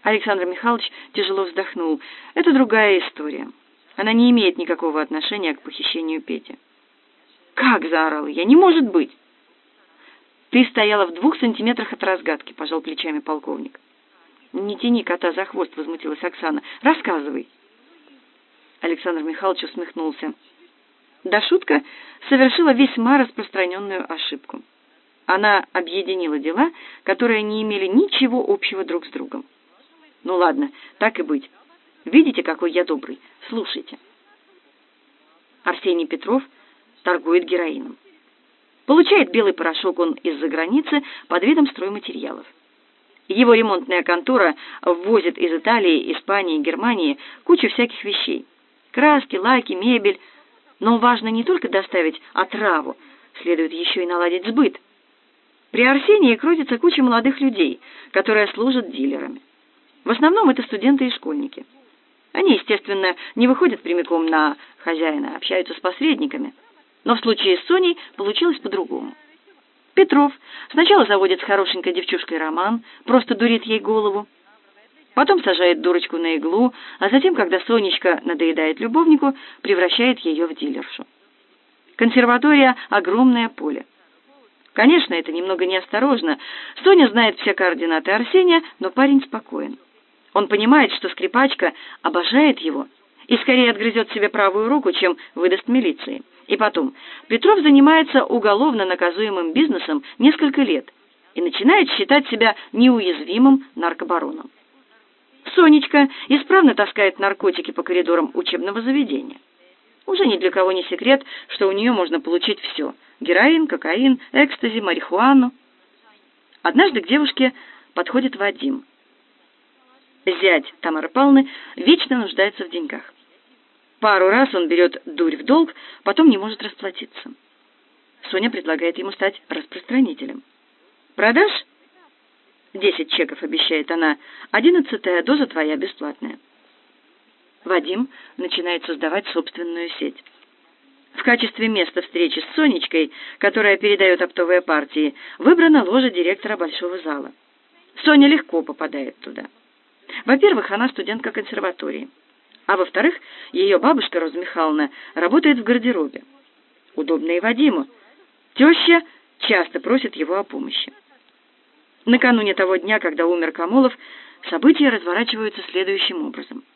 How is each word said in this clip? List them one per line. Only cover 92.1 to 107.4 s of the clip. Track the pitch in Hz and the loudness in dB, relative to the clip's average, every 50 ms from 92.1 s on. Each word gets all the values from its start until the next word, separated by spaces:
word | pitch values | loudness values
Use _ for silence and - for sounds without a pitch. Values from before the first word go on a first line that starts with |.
| 156 175 170 - 220 269 302 294 - - | -4 -2 -4 2 2 4 4 4 2 0
его | - 160 143 139 131 - _ _ _ _ _ _ - - | -4 -6 -6 -6 -10 -12 _ _ _ _ _ _ -4 -2
и | - - | -2 -2
скорее | - - 247 254 247 233 | 2 2 2 4 4 2
отгрызёт | 226 196 220 233 208 226 220 - | 0 0 -4 -2 -2 -2 -4 -4
себе | - 220 202 202 | -2 -2 -2 -2
правую | - 208 202 196 185 208 220 233 | 0 0 0 2 2 0 0 0
руку, | 285 294 269 190 | 0 0 0 -2
чем | 170 - 190 180 170 - - - _ | -2 0 0 0 -2 -4 -10 -18 _
выдаст | 165 175 180 185 190 - - | -2 0 0 0 0 -2 0
милиции. | 240 262 226 175 143 - - - 113 110 - _ _ _ _ | 0 2 2 0 -4 -6 -10 -12 -12 -14 -16 _ _ _ _
И | - 196 | -6 -2
потом, | 196 220 208 - 175 143 131 - - - - - - - _ | 0 0 -2 0 -2 -4 -4 -6 -10 -20 -20 -20 -20 -6 _
Петров | 214 240 - 370 427 392 | -4 2 4 4 4 6
занимается | 294 302 277 277 277 302 320 320 311 - - 269 - | 6 6 8 8 8 8 6 4 2 2 2 0 2
уголовно | - - 240 202 214 202 208 269 311 254 220 196 | 2 -2 0 2 2 2 4 2 0 0 0 -2
наказуемым | 185 180 180 185 175 170 190 220 214 196 185 170 165 | -2 0 0 0 -2 0 -2 -4 -4 -2 -4 -4 -2
бизнесом | 160 165 - 302 202 175 - - 156 143 - - - - | 0 0 2 2 0 -4 -4 -4 -6 -6 -6 -10 -6 2
несколько | 226 294 302 - 320 285 269 294 | 2 2 4 4 -2 -2 0 -2
лет | 269 208 160 139 - - _ _ _ _ _ _ _ _ _ | -2 -2 -2 -4 -6 -10 _ _ _ _ _ _ _ _ _
и | - | -6
начинает | 175 170 135 - 202 269 370 415 - - | -6 -4 -4 0 2 4 4 4 2 0
считать | - - 196 - 185 196 285 - | -2 -4 0 2 2 2 2 0
себя | 233 214 226 226 208 - - - | 2 2 4 2 2 -2 -12 -8
неуязвимым | - 214 247 254 247 226 196 180 165 143 151 160 185 226 262 277 269 269 269 - _ | 0 4 4 6 4 4 0 -2 -4 -4 -6 -6 2 4 6 6 6 4 2 -8 _
наркобароном. | - 170 170 165 165 175 170 180 165 151 139 156 160 156 - _ _ _ _ _ _ _ _ _ _ _ _ _ _ _ _ _ _ _ - - | -4 -4 -4 -4 -6 -6 -4 -4 -4 -4 -6 -10 -14 -16 -20 _ _ _ _ _ _ _ _ _ _ _ _ _ _ _ _ _ _ _ -4 2
Сонечка | 381 349 311 302 302 269 - - 294 285 269 - - - - | 4 6 8 8 6 4 2 4 4 4 4 0 -12 -2 -2
исправно | 269 285 285 - 370 392 349 269 202 | -2 -2 2 4 4 6 6 6 4
таскает | - 208 - - - 202 190 - - | 4 -2 -2 0 2 2 2 2 0
наркотики | 196 196 196 _ | -2 -2 -2 _